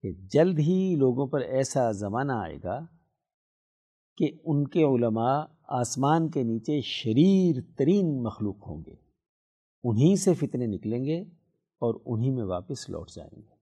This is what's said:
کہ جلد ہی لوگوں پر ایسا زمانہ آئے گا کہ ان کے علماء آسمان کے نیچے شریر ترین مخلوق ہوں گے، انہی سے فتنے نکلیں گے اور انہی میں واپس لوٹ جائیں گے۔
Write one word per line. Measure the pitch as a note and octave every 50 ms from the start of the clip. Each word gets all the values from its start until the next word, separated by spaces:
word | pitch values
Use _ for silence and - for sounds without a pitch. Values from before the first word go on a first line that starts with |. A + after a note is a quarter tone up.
کہ | - G2
جلد | F2 F2+ F#2+ F#2+ - C#3+ D#3+ F#3 F#3 D3+
ہی | D3+ D#3 F#3 F#3 F#3+ F#3+ F3+ D3+
لوگوں | C3+ B2+ B2 B2+ C#3+ B2+
پر | D#3 D3
ایسا | B2 - C3 B2+ C3+ - - C#3 B2+ A#2
زمانہ | G#2+ G2 G#2 G2+ G2+ A#2 C3+ C#3+
آئے | C3 A2+ F#2+ E2 D2+ C#2+ -
گا | F2 G2 C3 E3 E3 _ _ _ _ _ _ _ _ _ _ _ _ _ _ _ _ _ _ _ _ _ _ _ _ _ -
کہ | F3 D3 - - -
ان | E3 D#3 C#3+ C#3+ C#3
کے | - F3 D#3
علماء | C#3+ C3+ B2 A#2+ A#2 A2 A2 A2+ B2 C3+ D3 D#3 - _ _ _
آسمان | - C#3+ B2+ B2 A#2 - C3 C3+ C#3 D#3 E3 E3 D#3
کے | - C#3+ B2+
نیچے | A2+ A2+ A2+ A2 - D3+ D3
شریر | B2 - - - - A2+ A2 B2+ D#3+ F#3+ G3 F#3+ F#3 F3+ D#3 B2+ - - - -
ترین | D3 C#3+ F#3 G#3 F#3+ E3 D3 C3 A#2+
مخلوق | A2 G2+ - A2 G#2 G2 - - -
ہوں | E2 D#2 D#2
گے، | - - - _ _ _ _ _ _ _ _ _ _ _ _ _ _ _ _ _
انہی | B2 A2+ G#2 C3 E3 G3+
سے | F#3 - G3 F3
فتنے | C#3 D3 B2+ - B2+ B2
نکلیں | A2+ G2+ F2+ - G#2+ A2+ A#2+ C3
گے | C#3 D#3 E3+ F#3+ - - _ _ _ _ _ _ _ _ _
اور | - A#2+ A2+ - -
انہی | - B2 A2 A#2 C3+
میں | C3 B2+ A2
واپس | F#2+ F2+ F2 F#2+ - - - - -
لوٹ | F2+ E2 E2 -
جائیں | - - D#2+ - - -
گے۔ | - _ _ _